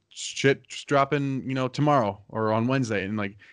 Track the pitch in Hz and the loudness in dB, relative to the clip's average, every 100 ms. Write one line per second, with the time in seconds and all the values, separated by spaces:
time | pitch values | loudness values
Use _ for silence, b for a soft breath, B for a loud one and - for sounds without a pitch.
0 | _ - - - 135 135 - - - 143 | _ -14 -10 0 2 2 -4 -16 0 2
1 | 139 147 139 135 104 135 127 135 147 143 | 2 0 -2 -4 -4 -4 -2 0 4 4
2 | 104 95 - 113 110 110 120 135 117 101 | 2 -4 -8 -2 0 2 2 0 0 -2
3 | 95 107 98 107 b | -2 -4 -6 -8 b